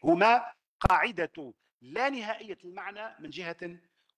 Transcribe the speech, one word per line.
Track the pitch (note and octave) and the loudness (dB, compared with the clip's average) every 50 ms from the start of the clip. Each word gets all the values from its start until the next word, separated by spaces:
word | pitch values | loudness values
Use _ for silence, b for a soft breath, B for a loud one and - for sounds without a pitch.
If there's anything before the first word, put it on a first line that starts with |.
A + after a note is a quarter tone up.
| - | 2
هما | D#3 E3+ F3 G3 A3 A#3 A#3+ - - - _ _ _ _ - | 2 4 6 6 6 6 6 2 -2 -12 _ _ _ _ 0
قاعدة | - - F3+ D#3 D#3+ A#3+ G#3+ E3 E3 D3+ - - D3 B2 G#2+ _ _ _ _ _ - | 2 4 4 4 4 2 -2 -2 -6 -6 -6 -10 -14 -14 -16 _ _ _ _ _ -16
لا | B2+ D3 G#3+ B3+ C#4 | -10 -4 -2 -2 -2
نهائية | C#4 B3 G#3+ G#3 A3 G#3+ A3 G#3 F3+ - - | -2 -4 -6 -6 -8 -8 -10 -14 -14 -14 -14
المعنى | F3 F3+ G3 F#3 G3 G3+ G#3 G#3+ A3 A3+ - | -16 -14 -12 -12 -12 -12 -12 -12 -14 -14 -14
من | D#3 D3+ | -16 -14
جهة، | D3+ - F3+ E3+ E3+ - F3+ F3 F3 F3 _ _ _ _ _ _ _ | -12 -10 -8 -10 -10 -10 -10 -14 -14 -16 _ _ _ _ _ _ _